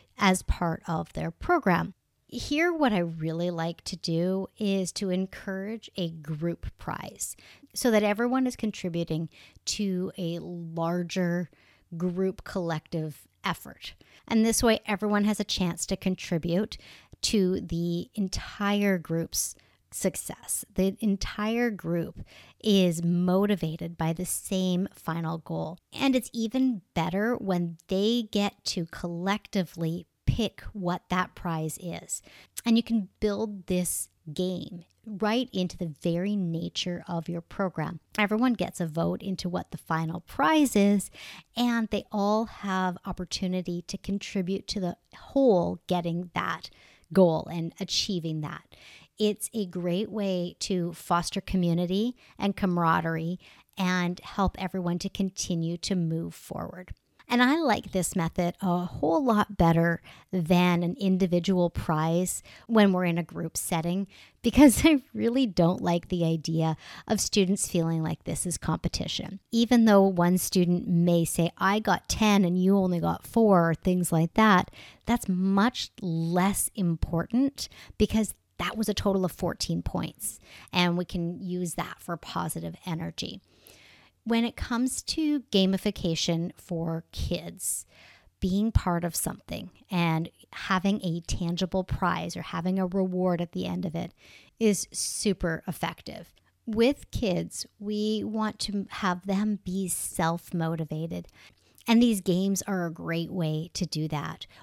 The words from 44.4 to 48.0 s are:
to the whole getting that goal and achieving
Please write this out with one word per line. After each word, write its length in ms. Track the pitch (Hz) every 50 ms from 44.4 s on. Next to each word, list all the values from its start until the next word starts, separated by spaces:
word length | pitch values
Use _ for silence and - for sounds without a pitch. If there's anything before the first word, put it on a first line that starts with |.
| 180 175 196 - -
to 140 | - - 208
the 160 | 185 175 180 - _ _ -
whole 640 | - - - - 277 269 247 196 175 170 175 180 175 _
getting 420 | - 180 175 170 170 165 170 180 175 -
that 340 | 170 170 180 170 165 - - - _ - - - _ _ - -
goal 340 | 190 185 170 160 156 - -
and 240 | 165 170 165 170 - -
achieving 640 | 190 - - -